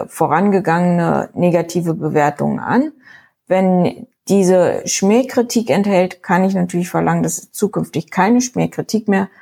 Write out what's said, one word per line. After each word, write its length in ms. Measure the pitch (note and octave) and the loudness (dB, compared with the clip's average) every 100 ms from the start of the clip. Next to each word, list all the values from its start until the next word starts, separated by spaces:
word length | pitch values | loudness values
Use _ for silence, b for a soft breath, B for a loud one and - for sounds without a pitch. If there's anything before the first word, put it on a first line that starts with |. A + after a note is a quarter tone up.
| - | -2
vorangegangene 1200 | - D#3 D#3 G3+ G3 E3 E3+ F3 F3 E3 C#3+ - | -2 0 0 2 0 0 0 2 0 0 -2 -4
negative 600 | - F3 E3+ E3 F3+ E3+ | -2 0 2 0 -4 -4
Bewertung 640 | E3 D#3 D3+ D3 C#3+ D3 C#3+ | -4 -2 0 0 0 -4 -4
an. 320 | - A3 D4+ - B B B B - | -2 0 -2 -4 B B B B -2
Wenn 600 | F#3 F#3+ F3+ F3 - - _ - | 0 2 2 0 -2 -14 _ 0
diese 580 | G3 F3+ F#3 D#3+ - - | 2 4 4 4 0 -4
Schmähkritik 840 | - G3 A3+ C4 - A#3+ A#3 A#3 | -2 2 2 2 -2 0 0 0
enthält, 520 | F3+ G3+ F#3+ F3+ - | 0 2 2 0 -2
kann 220 | - F3+ | -2 0
ich 100 | F#3+ | 2
natürlich 340 | F#3+ F3 F3 F3 | 0 -2 -2 -4
verlangen, 340 | E3 E3 E3+ | -2 0 0
dass 280 | E3 - - | -2 -4 -10
zukünftig 600 | - G3+ F3+ - D3 - | -4 -4 -2 -6 -6 -6
keine 300 | - F#3+ B3 | -2 2 2
Schmähkritik 680 | B3 F3 E3 - - G#3+ A3 | 0 -2 -4 -4 -4 -4 0
mehr 200 | G3 F#3+ B | -2 -2 B